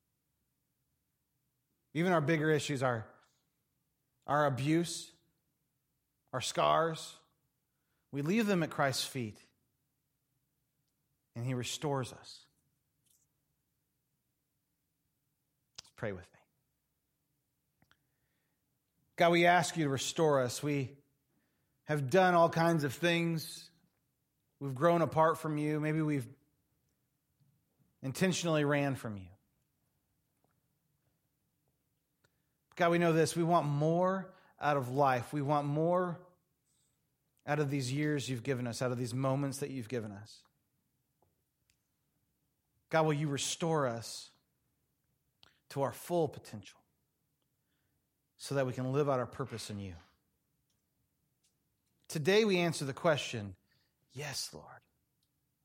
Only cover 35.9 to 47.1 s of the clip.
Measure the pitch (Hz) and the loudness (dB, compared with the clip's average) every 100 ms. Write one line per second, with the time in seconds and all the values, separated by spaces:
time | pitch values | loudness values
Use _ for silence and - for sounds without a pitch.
35.9 | 180 180 165 - _ _ _ _ _ _ | 0 -2 -6 -14 _ _ _ _ _ _
36.9 | _ _ _ _ _ 123 147 143 143 123 | _ _ _ _ _ -4 -2 0 -2 -2
37.9 | 139 151 147 117 127 120 123 123 113 127 | -2 -2 -2 -4 -6 -4 -4 -4 -4 -4
38.9 | 123 123 127 135 135 139 131 143 135 107 | -4 -4 -2 -2 -2 -4 -6 -8 -10 -8
39.9 | 123 107 98 104 - _ _ _ _ _ | -8 -8 -14 -18 -20 _ _ _ _ _
40.9 | _ _ _ _ _ _ _ _ _ _ | _ _ _ _ _ _ _ _ _ _
41.9 | _ _ _ _ _ _ _ _ _ - | _ _ _ _ _ _ _ _ _ -2
42.9 | 160 156 147 151 135 - - 170 160 131 | 2 2 0 -2 -2 -4 -4 -2 0 -2
43.9 | 117 110 - - _ _ _ _ _ _ | -4 -10 -14 -16 _ _ _ _ _ _
44.9 | _ _ _ _ _ _ _ - 139 131 | _ _ _ _ _ _ _ -10 -4 -4
45.9 | - - 175 151 - - 107 - - _ | -4 -4 0 0 -4 -16 -16 -16 -20 _
46.9 | _ _ | _ _